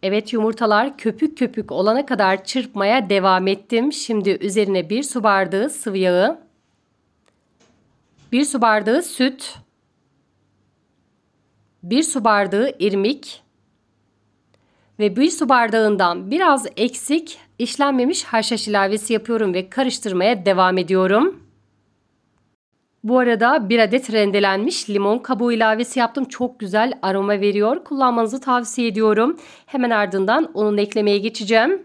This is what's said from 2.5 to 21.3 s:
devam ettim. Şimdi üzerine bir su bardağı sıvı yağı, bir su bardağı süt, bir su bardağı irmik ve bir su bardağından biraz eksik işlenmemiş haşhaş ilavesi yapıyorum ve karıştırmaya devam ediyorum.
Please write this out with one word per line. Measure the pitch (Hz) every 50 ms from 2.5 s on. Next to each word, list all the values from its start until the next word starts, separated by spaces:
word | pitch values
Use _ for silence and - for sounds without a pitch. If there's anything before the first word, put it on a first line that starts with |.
| - 262 240 - - 208 196 202 226 262 220 185
devam | 202 196 185 190 185 185 185 190
ettim. | 196 196 - _ 233 226 233 285 302
Şimdi | - - - 233 214 196 202
üzerine | 190 - - 208 185 220 208 190 196 185 175 160
bir | 202 233 294
su | 277 - 254 208
bardağı | 214 202 196 190 175 175 196 220 302
sıvı | 294 - - 226 196 190
yağı, | 185 180 180 180 190 247 330 - - _ _ _ _ _ _ _ _ _ _ _ _ _ _ _ _ _ _ _ _ _ _ _ _ _ _ _ _ _ _ _ _ _ _ _ _ _ -
bir | 247 294
su | 285 - 262
bardağı | 220 233 - 214 208 214 233 302 349
süt, | - - - 254 254 - - - - - - - _ _ _ _ _ _ _ _ _ _ _ _ _ _ _ _ _ _ _ _ _ _ _ _ _ _ _ _ _ _ _ _ _ _ _ _ _ _ _ _ _ _ _ -
bir | 175 214 269 320
su | 320 - 269 208
bardağı | 226 214 202 202 190 196 202 233 277 214 -
irmik | 170 208 190 202 196 220 269 - - - - - _ _ _ _ _ _ _ _ _ _ _ _ _ _ _ _ _ _ _ _ _ _ _ _ _ _ _ _ _ _ _ _
ve | 214 208 185
bir | 220 269 330
su | 330 - 320 233
bardağından | 269 247 233 226 214 226 220 214 208 190 196 175 175 180 190 190
biraz | 240 330 381 339 285 269 214 - -
eksik | - 214 247 247 - - - 285 330 320 - - - - _ _ _
işlenmemiş | 233 233 - - 285 285 277 254 247 262 359 - -
haşhaş | - - 226 214 - 240 214 - 208
ilavesi | 208 202 196 196 208 214 208 - 233
yapıyorum | 214 220 220 233 220 220 196 180
ve | 180 185 185
karıştırmaya | - - 269 254 240 - - 220 185 180 175 214 247 202 175
devam | 202 196 180 190 185 185 185
ediyorum. | 180 160 190 185 185 185 196 214 269 370